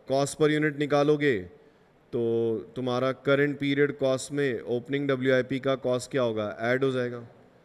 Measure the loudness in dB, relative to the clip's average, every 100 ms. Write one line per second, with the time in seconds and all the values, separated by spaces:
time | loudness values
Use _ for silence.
0 | -2 0 0 2 2 2 0 -2 0 2
1 | 4 4 2 0 -4 -16 -20 _ _ _
2 | _ -2 0 2 0 -2 -6 -6 -2 0
3 | 0 -2 0 2 2 0 -2 2 0 0
4 | -2 -2 -4 -2 -2 -2 -4 -4 -2 -4
5 | 0 0 2 2 2 -2 -2 -2 0 -2
6 | -2 -2 0 -2 -4 -4 0 2 2 0
7 | -4 -8 -14 -20 -20 _